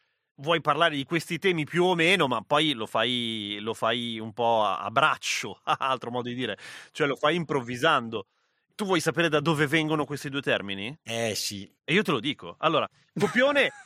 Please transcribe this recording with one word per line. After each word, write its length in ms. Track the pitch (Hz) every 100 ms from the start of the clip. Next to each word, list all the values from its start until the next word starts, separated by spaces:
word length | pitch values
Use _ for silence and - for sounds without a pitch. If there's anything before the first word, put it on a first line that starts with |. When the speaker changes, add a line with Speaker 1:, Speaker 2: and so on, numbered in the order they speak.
| _ _ _ -
Speaker 1:
vuoi 220 | 143 165
parlare 340 | 151 147 165 147
di 80 |
questi 360 | 135 170 - 165
temi 240 | 196 165
più 200 | 143 165
o 120 | 180 175
meno, 320 | 160 190 139
ma 140 | 113
poi 320 | - 147 156
lo 120 | 117 107
fai, 720 | 113 117 123 117 110 101 104
lo 140 | 110
fai 460 | 107 113 120 117 113
un 140 | 110
po' 300 | 107 117 113
a, 160 | 104 92
a 120 | 101
braccio, 680 | 117 151 - - - 110 90
<laughs> 20 |
altro 480 | - 147 131 127 120
modo 160 | 123 120
di 60 | 123
dire, 220 | 117 98 - - -
cioè 160 | - 147
lo 80 | 127
fai 200 | 147 175
improvvisando. 920 | 156 143 120 123 160 143 117 110 - _ _ _ _ -
Tu 100 | 202
vuoi 140 | 175
sapere 300 | 165 156 170
da 100 | 151
dove 260 | 147 147 143
vengono 400 | 160 156 156 143
questi 240 | 143 143
due 120 | 139
termini? 540 | 139 104 101 98 110 156
Speaker 2:
Eh, 300 | - 117 113 95
sì. 360 | - 98 98 _
Speaker 1:
E 100 | -
io 100 | 180
te 80 | 185
lo 80 | 131
dico. 360 | 135 - 87 -
Allora, 280 | 160 147 104 _ _ 165
copione, 520 | 185 233 277 285 240 -